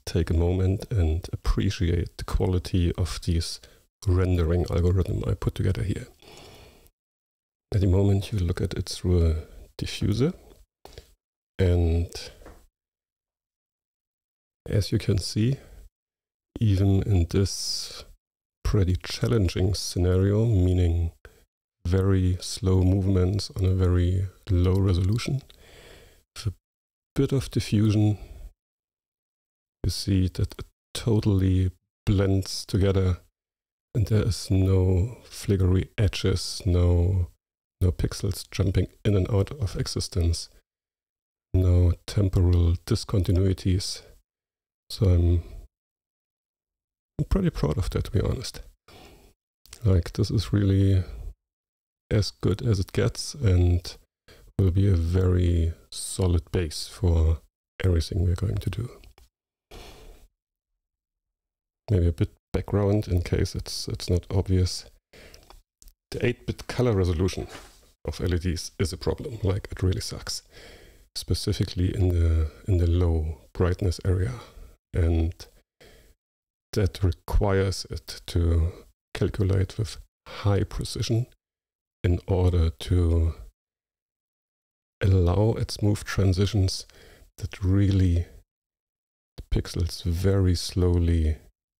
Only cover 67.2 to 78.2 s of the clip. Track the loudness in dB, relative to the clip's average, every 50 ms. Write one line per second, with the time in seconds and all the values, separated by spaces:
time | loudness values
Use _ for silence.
67.2 | 0 -2 -2 -4 -8 -10 -14 -18 -20 -20 -20 _ _ _ _ _ -10 -10 -6 -4
68.2 | -2 0 0 0 0 -2 -4 -4 -8 -10 -6 -6 -6 -6 -6 -6 -4 -4 -4 -4
69.2 | -6 -10 -6 -2 -2 -2 -2 -2 -6 -10 -6 -2 -2 0 0 -2 -6 -8 -10 -10
70.2 | -10 -10 -10 -10 -12 _ -20 -20 -20 -20 -20 -20 -20 -20 -20 -20 _ _ -14 -8
71.2 | -4 -4 -4 -2 -2 -2 -2 -2 -4 -4 -2 -2 -2 0 0 0 0 2 2 2
72.2 | 2 2 2 2 0 -2 -6 -8 -2 0 0 2 2 2 2 2 2 2 0 0
73.2 | -2 -4 -6 -10 -14 _ -4 -2 0 0 0 0 -2 -2 -2 -2 -2 -2 0 0
74.2 | -2 -4 -6 -8 -14 -18 -20 -20 -20 -20 -20 _ _ _ -2 0 0 2 2 2
75.2 | 0 -2 -4 -8 -14 -20 _ _ _ _ _ _ -20 -20 -20 -20 -20 _ _ _
76.2 | _ _ _ _ _ _ _ _ _ _ -2 0 0 0 0 0 0 0 0 -2
77.2 | _ -2 0 2 2 4 2 2 2 0 -2 -4 -8 -10 -12 -12 -12 -14 -18 -16